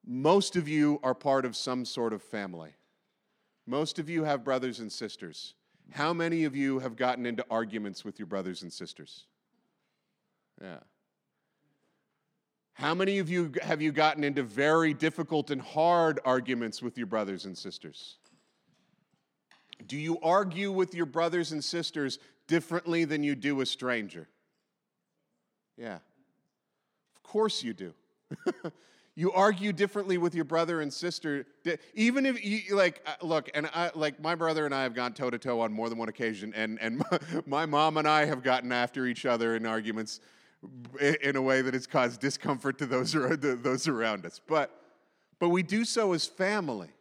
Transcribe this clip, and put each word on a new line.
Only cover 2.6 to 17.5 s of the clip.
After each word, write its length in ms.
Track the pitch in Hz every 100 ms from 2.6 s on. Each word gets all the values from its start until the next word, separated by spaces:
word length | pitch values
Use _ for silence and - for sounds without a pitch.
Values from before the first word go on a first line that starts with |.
| 78 _ _ _ _ _ _ _ _ _ -
Most 320 | 131 156 -
of 100 | 151
you 140 | 170
have 200 | 156 143
brothers 360 | 117 131 127 110
and 120 | 110
sisters. 600 | - 107 - 87 76 - - _ _ -
How 220 | 147 151
many 320 | 170 165 165 156
of 100 | 135
you 240 | 135 131
have 160 | 131 113
gotten 320 | 127 123 120
into 180 | 113 123
arguments 520 | 113 113 107 104 90
with 140 | 107 -
your 80 | 95
brothers 380 | 98 92 87
and 100 | 87
sisters? 540 | - 87 - 73 - _ _ _ _ _ _ _ _ _ _ _ _ _ -
Yeah. 200 | 95 78 _ _ _ _ _ _ _ _ 147 _ _ _ _ _ _ _ _ _ _
How 220 | - 143 170
many 240 | 190 196
of 100 | 165
you 200 | 180 165
g-, 100 | 127
have 220 | - 151
you 80 | 156
gotten 320 | 147 156 147
into 180 | 143 139
very 540 | 123 104 147 160 160 143
difficult 560 | 160 151 160 156 143
and 100 | 139
hard 580 | 123 151 165 175 165 147 131
arguments 560 | 127 123 123 113 -
with 160 | 123 117
your 80 | 110
brothers 400 | 110 101 95
and 100 | 98